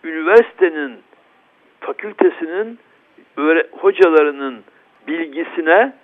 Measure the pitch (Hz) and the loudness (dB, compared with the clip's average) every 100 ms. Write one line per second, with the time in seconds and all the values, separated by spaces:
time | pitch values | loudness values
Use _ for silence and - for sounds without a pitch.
0 | 165 160 160 220 226 - 180 156 143 110 | -10 -6 4 4 4 0 -2 -2 -10 -12
1 | _ _ _ _ _ _ _ _ - - | _ _ _ _ _ _ _ _ -14 -12
2 | 208 208 185 - 160 180 220 233 _ _ | -14 0 0 0 -10 -8 -10 -12 _ _
3 | _ _ _ - 151 165 - - 196 196 | _ _ _ -6 0 0 -2 -2 -2 4
4 | 180 156 147 139 139 117 _ _ _ _ | 4 4 2 -4 -10 -12 _ _ _ _
5 | - 165 165 139 165 - 160 185 262 - | -10 -8 -8 -10 -8 -6 2 4 2 -4